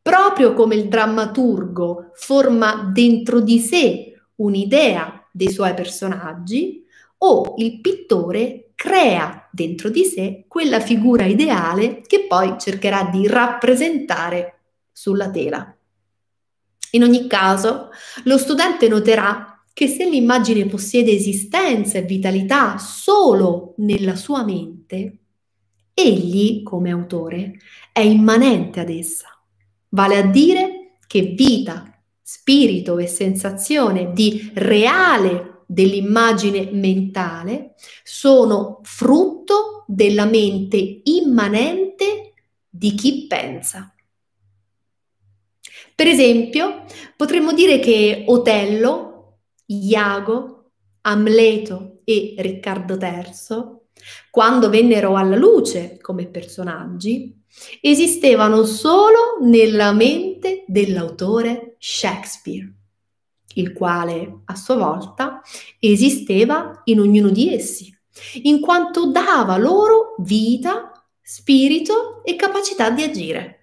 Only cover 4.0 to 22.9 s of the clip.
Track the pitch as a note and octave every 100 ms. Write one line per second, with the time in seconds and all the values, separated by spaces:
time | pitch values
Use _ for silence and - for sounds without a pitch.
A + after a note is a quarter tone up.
4 | - _ _ _ G#3 G3 G3+ C#4 C#4+ F3+
5 | D#3+ - _ F3+ F#3 F#3 F#3+ F3+ F3+ -
6 | G3 F#3+ E3 E3+ F3 A#3+ F#4 - _ _
7 | _ _ F#4+ A#3+ - - A3+ A3+ F#4+ F#4+
8 | - F#3+ E3+ G3 A#3+ B3+ _ - - F#4+
9 | C#4+ F3 D#3+ - _ F3 E3 E3+ G#3+ B3
10 | F#4+ F3+ F#3+ G3 _ E4+ D#4 A3 - A#3
11 | A#3 A#3 F#3+ G#3+ D#4 G#3 E3 F#3 A#3 -
12 | - G4 G3 F3+ F#3+ - - F#3+ G3+ G3
13 | F#3 F#3 G3+ A#3+ A#3+ B3 A#3+ B3 E4 D#4+
14 | C#4+ E3 E3+ F3 F3 _ _ _ _ -
15 | - G3 F#3+ F#3 D3 C#3+ - _ _ _
16 | _ _ _ _ _ _ _ _ - A#3
17 | A#3+ A#3+ A#3+ G3+ F#3+ F#3+ A3 C4+ - -
18 | - - B3+ C4+ - D4 F4 F4 A3+ G#3+
19 | G#3+ A3 G3 G#3 - _ _ - C#4 C4+
20 | F#4 C#4+ A#3 B3 A3 G#3+ G3 F#3+ - B3
21 | A3+ G3+ G3 G3 - F4 F#4 A3+ G3+ G3
22 | F3+ F#3+ F#3+ F#3+ F#3+ C#4 A3+ G#3 -